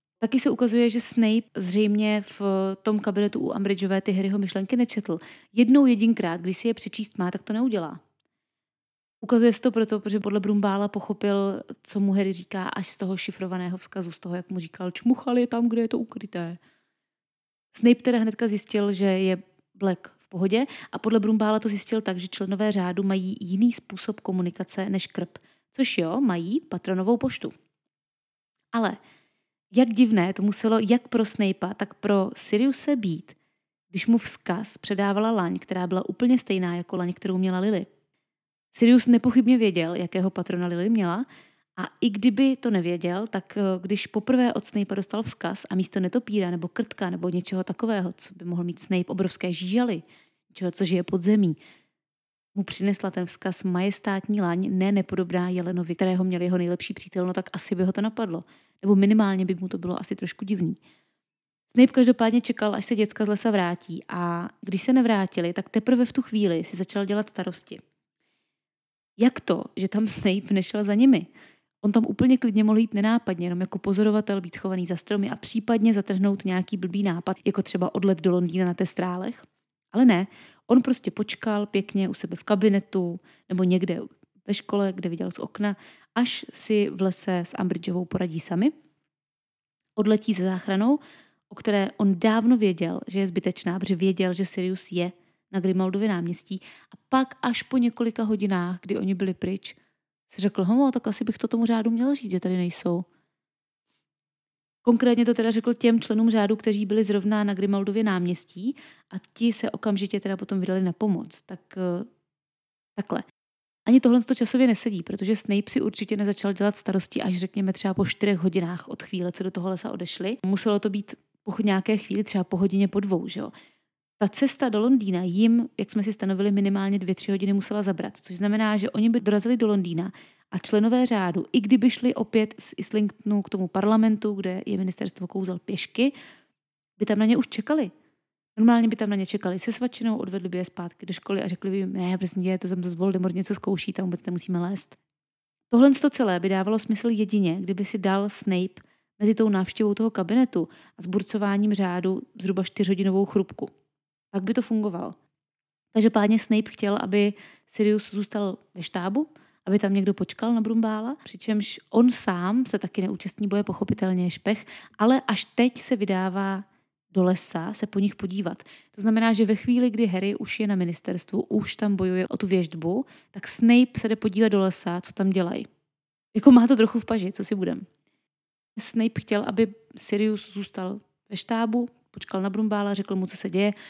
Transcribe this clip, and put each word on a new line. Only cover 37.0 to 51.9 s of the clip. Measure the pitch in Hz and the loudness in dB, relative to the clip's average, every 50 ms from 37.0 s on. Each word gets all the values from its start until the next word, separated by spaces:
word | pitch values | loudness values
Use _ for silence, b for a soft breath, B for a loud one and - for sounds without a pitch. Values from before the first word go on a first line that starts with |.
| 180 175 180 | -4 -4 -6
kterou | - - 190 185 | -6 -4 -2 0
měla | 185 185 185 180 185 | 0 0 0 0 0
Lily. | 190 214 214 175 196 - _ _ _ _ _ _ _ _ _ _ _ _ _ _ _ _ - | 0 0 0 -2 -4 -6 _ _ _ _ _ _ _ _ _ _ _ _ _ _ _ _ 0
Sirius | - 233 233 247 247 - | 4 8 8 8 8 8
nepochybně | 247 240 226 - 254 220 262 214 233 254 | 6 6 6 6 4 4 6 6 6 6
věděl, | 240 226 202 165 175 165 165 175 | 6 4 4 2 2 0 0 -2
jakého | - 175 170 - 190 185 190 | -4 -4 -2 -2 0 0 0
patrona | - 185 175 - 185 175 180 | -2 -2 -4 -4 -2 -2 -2
Lily | 175 175 170 180 220 | -2 -2 -2 0 2
měla, | 233 220 190 170 170 214 269 b b b b b b b b _ _ | 2 2 2 0 0 -2 -4 b b b b b b b b _ _
a | - 180 - - _ | -8 -8 -8 -4 _
i | 247 240 | -2 -2
kdyby | 202 208 226 254 202 226 269 269 262 | 0 2 2 2 4 4 4 2 2
to | 247 - 240 | 0 0 0
nevěděl, | 208 185 165 175 175 170 165 175 175 190 226 | 0 2 0 0 -2 -2 -2 -2 -4 -4 -4
tak, | 220 - 190 - - - | -6 -6 -8 -8 -6 -4
eh, | 208 196 190 185 180 | -2 0 0 0 -2
když | 180 185 208 196 - | -2 -2 -4 -4 -4
poprvé | - - 214 208 - 254 254 247 240 - | -4 -6 -4 0 2 4 4 4 2 0
od | 202 - | -2 -4
Snape'a | - - 208 202 - 190 | -4 -4 -4 -2 -2 -4
dostal | 196 185 - - 208 220 | -6 -6 -4 -6 -6 -6
vzkaz | - - - - 170 196 - - - | -6 -8 -8 -8 -6 -6 -8 -8 -4
a | 196 | -2
místo | 190 185 - - 196 | -2 -2 -2 -2 -4
netopíra | 185 180 - 247 - - 208 208 185 175 | -2 -2 -2 -2 -2 -2 -2 -2 -2 -2
nebo | 175 170 170 | -4 -4 -6
krtka | 175 - - 214 - - - 196 180 | -6 -6 -6 -6 -6 -6 -6 -6 -6
nebo | 180 170 170 180 | -4 -4 -4 -4
něčeho | 175 180 180 - 190 185 185 | -4 -4 -4 -4 -4 -4 -4
takového, | - 175 - 233 226 220 196 180 180 | -6 -6 -4 -4 -2 -2 -2 -2 -4
co | - - - - - | -6 -10 -16 -20 -18
by | - 175 | -12 -8
mohl | 175 175 175 175 | -6 -4 -4 -4
mít | 175 175 - | -4 -6 -8
Snape, | - - 190 180 180 | -6 -2 -2 -2 -2
obrovské | - - 180 190 180 - - - 180 170 | -2 -2 -2 -2 -2 -2 -4 -6 -6 -4
žížaly, | - 185 180 202 240 247 240 185 147 b b b b b b b b _ _ | -4 -4 -2 0 0 0 0 -2 -6 b b b b b b b b _ _
něčeho, | _ - 185 175 | _ -6 -6 -6
co | - - 196 | -2 -2 0
žije | 165 185 180 175 | 0 0 0 0
pod | - 185 180 | -2 -2 0
zemí, | 170 202 214 214 196 165 151 b b b b b b b | 2 2 4 4 4 2 0 b b b b b b b